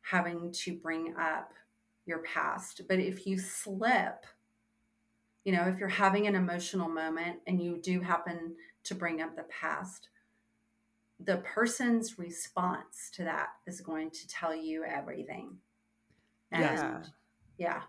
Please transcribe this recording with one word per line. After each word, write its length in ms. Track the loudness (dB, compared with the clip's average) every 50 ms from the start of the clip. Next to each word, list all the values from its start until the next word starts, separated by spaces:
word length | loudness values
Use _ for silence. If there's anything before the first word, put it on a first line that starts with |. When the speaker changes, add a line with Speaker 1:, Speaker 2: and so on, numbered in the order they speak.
Speaker 1:
having 500 | _ 2 2 2 2 2 -2 -4 -6 -6
to 260 | -6 -6 -4 -4 -6 -6
bring 380 | -4 -4 -4 -4 -4 -6 -4 -2
up 360 | -2 0 0 -2 -6 -10 -16 -20 -20 _ _ _ _ _ _ _ _
your 140 | -6 -6 -4
past. 640 | -4 -4 -2 -2 0 0 -2 -4 -6 -10 -12 -14 -2 2
But 120 | 2 4
if 260 | 4 2 0 -2 -2
you 120 | -2 0 0
slip, 840 | -2 -4 -6 -6 -6 -4 -4 0 4 4 6 6 4 2 -2 -6 -14 -20 -20 _ _ _ _ _ _ _ _ _ _ _ _ _ _ _ _ _ _ _ _ _ _
you 80 | 4
know, 160 | 4 6 6 4
if 120 | 2 2
you're 80 | 0 -2
having 400 | 2 6 6 8 8 8 6 6
an 80 | 6
emotional 540 | 6 4 4 2 -2 -4 -2 0 0 0 2
moment 500 | 0 0 0 0 0 0 -2 -2 -4 -6 -2 0
and 140 | 2 2
you 160 | 2 2 -2 -2
do 200 | 0 2 2 2
happen 540 | 4 2 2 2 2 -2 -6 -6 -6 -8 -10 -12 -16 -20 -20 _ _
to 120 | -8 -6
bring 260 | -2 -2 -2 0 -2
up 140 | -4 -4 -6
the 80 | -10 -12
past, 680 | -10 -10 -6 -4 -2 -2 -2 -4 -8 -10 -16 -20 -20 _ _ _ _ _ _ _ _ _ _ _ _ _ _ _ _ _ _ _ _ _ _
the 180 | 0 0 0 0
person's 800 | 0 -2 2 2 4 4 4 2 4 4 4 4 2 0 -6 -8
response 920 | -8 -8 -6 -8 -10 -4 _ 0 0 0 0 -2 -6 -12 -14 -14 -14 -12
to 120 | -8 -6 -4
that 260 | -2 -2 -2 -2 -4 -6 -12 _
is 160 | -12 -12 -10
going 300 | -8 -6 -4 -4 -4 -6
to 160 | -8 -12 -14 -10
tell 280 | -8 -4 -2 -2 -2
you 280 | -2 -4 -4 -4 -4 -4
everything. 760 | -4 -4 -6 -6 -6 -8 -8 -8 -8 -8 -10 -10 -12 -14 -18 _ _ _ _ _ _ _ _ _ _ _ _ _ _ _ _ _ _
And 100 | 2 4
Speaker 2:
Yeah. 420 | 4 4 4 2 0 0 -2 -6 -10 -12 -18 _ _ _ _ _ _ _ _ -2
Speaker 1:
yeah. 260 | -2 -2 -2 -2 -6